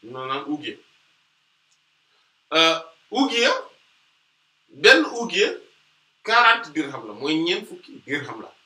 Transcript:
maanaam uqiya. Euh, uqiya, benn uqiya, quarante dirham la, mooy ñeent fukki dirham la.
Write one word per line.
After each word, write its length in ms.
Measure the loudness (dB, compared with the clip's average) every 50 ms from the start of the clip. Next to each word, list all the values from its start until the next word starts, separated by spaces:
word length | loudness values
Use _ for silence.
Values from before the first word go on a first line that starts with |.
| -18
maanaam 400 | -14 -12 -10 -8 -6 -6 -6 -4 -6 -8
uqiya. 220 | -6 -6 -10 -12 -12 _ _ _ _ _ _ _ _ _ _ _ _ _ _ _ _ _ _ _ _ _ _ _ _ _ _ _ _ _ _ _ _ _ _ 2
Euh, 260 | 4 4 4 4 0 -4 -12 -20 _ _ _
uqiya, 400 | 0 0 0 0 2 2 2 2 2 0 -4 -10 _ _ _ _ _ _ _ _ _ _ _ _ _ _ _ _ _ _ _ _
benn 360 | -18 2 6 6 6 6 4
uqiya, 440 | -2 -4 -6 -6 -4 0 0 0 0 -2 -8 -14 _ _ _ _ _ _ _ _ _ _ _ _
quarante 480 | 0 2 4 6 6 4 2 -2 -8 -6
dirham 340 | -6 -6 -6 -8 -12 -12 -14
la, 60 | -14
mooy 220 | -8 -4 -2 0
ñeent 300 | 0 0 0 -2 -4 -4
fukki 360 | -10 -18 -20 -20 -20 -20 -20 _
dirham 360 | -8 -8 -8 -6 -10 -14 -16
la. 120 | -16 -20 -20 _ _